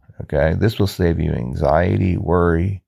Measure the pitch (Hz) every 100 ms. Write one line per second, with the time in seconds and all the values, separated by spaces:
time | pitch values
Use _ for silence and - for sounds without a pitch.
0 | _ - - 73 78 90 101 - 98 -
1 | 85 82 80 73 60 73 71 78 92 101
2 | 95 82 82 90 87 82 92 95